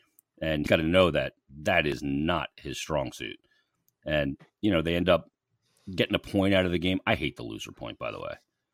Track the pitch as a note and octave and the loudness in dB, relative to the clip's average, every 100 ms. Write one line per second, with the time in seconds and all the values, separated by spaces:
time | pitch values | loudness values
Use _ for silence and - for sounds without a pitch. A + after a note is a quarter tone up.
0 | _ _ _ - D#2+ D#2 C#2+ F2+ D#2+ F2+ | _ _ _ -6 -2 0 2 2 4 4
1 | F2+ D2 C2 - _ C#2 D#2 F2+ D2+ C2+ | 4 4 -2 -6 _ -8 0 2 2 -2
2 | D2 C#2 D#2+ E2+ C2+ - D2 B1+ - D2+ | -2 -2 0 0 -4 -10 -12 -10 -4 -2
3 | C2 - A1+ - _ _ _ _ _ _ | -2 -8 -12 -12 _ _ _ _ _ _
4 | - D2+ C#2 C#2 - _ G#2 F2 D#2+ F2 | -2 -2 -2 -4 -14 _ 0 2 2 0
5 | F2 E2+ - _ _ _ _ _ - F2+ | 4 2 2 _ _ _ _ _ -8 -2
6 | A#2 G#2 - G2+ G2 F#2+ F#2 F2 F2+ F#2 | 0 -2 0 0 4 4 2 2 0 0
7 | - A2 D2+ - A#1 G#1+ - - A#1 - | 0 0 -2 -6 -10 -10 -12 -14 -14 -10
8 | A#1 G1+ G1+ - _ _ _ | -10 -8 -10 -12 _ _ _